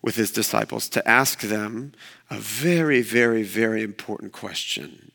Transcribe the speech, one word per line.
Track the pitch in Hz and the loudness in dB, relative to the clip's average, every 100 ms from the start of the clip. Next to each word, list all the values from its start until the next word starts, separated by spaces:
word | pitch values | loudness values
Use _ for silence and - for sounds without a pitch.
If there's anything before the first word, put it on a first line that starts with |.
with | - 110 | -2 0
his | 107 | -2
disciples, | - 107 113 107 113 - | 0 0 0 0 -4 -4
to | - - | -2 4
ask | 117 135 - | 4 4 0
them | 107 107 104 113 139 - - - _ | -4 -4 -4 -8 -12 -14 -20 -20 _
a | 104 | -12
very, | 104 113 156 175 160 135 | -8 -2 2 2 4 4
very, | 113 117 120 113 | 4 4 4 4
very | 104 101 113 110 | 0 0 0 0
important | 107 101 - 107 101 | -4 -8 -10 -10 -10
question. | - 101 90 - - - - - | -12 -10 -8 -6 -8 -8 -18 -20